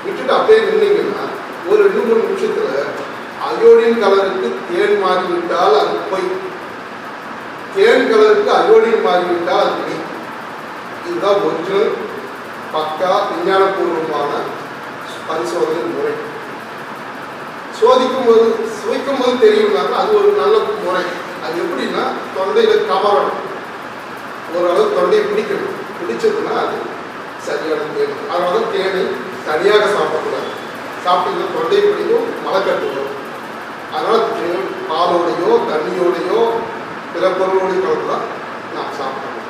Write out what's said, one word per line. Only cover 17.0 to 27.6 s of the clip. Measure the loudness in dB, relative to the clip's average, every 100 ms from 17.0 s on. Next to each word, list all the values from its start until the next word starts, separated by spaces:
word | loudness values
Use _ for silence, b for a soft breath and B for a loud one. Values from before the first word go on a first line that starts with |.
| -12 -12 -12 -12 -12 -12 -12 0
சோதிக்கும் | 4 6 4 0 4
போது, | 6 6 2 -4 -4
சுவைக்கும் | -4 -2 -2 0
போது | 2 6
தெரியும்னாக்கா | 6 6 4 2 0 0
அது | 2 4
ஒரு | 4 4
நல்ல | 4 4 2 -2
முறை. | -2 -2 -2 -6 -10 -10 -6
அது | -4
எப்படின்னா | -4 -4 -4 -2 -4 -4 -6 -4
தொண்டையில | 2 4 6 4 2
கவரணும், | 0 2 2 2 -4 -8 -10 -12 -12 -12 -14 -14 -14 -14 -12 -6 0
ஓரளவு | 2 2 2 2
தொண்டையை | 2 2 2
பிடிக்கணும், | -2 -2 -4 -4 -8 -10 -10
பிடிச்சதுன்னா | -6 0 0 0 -2 -2
அது | -2 -4 -8 -10 -12 -12 -14 -10 -6
சரியான | -4